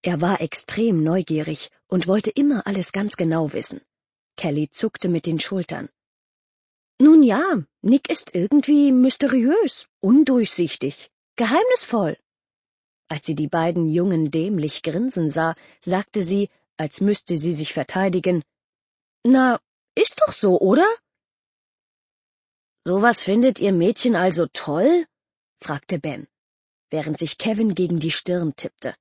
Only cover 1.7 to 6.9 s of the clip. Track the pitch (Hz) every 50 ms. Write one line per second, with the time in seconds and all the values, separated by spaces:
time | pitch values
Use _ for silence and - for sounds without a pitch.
1.7 | _ _ _ _ 190 175 - 175 190 214 - 220 - - 277 294 285 208 - -
2.7 | 202 196 175 - - 190 202 208 - - 180 165 160 165 160 147 - - - -
3.7 | - - _ _ _ _ _ _ _ _ _ _ _ - - 165 143 151 151 -
4.7 | _ - - 220 _ - - 185 175 165 - 170 160 156 - - 196 190 170 -
5.7 | 165 131 - - _ _ _ _ _ _ _ _ _ _ _ _ _ _ _ _
6.7 | _ _ _ _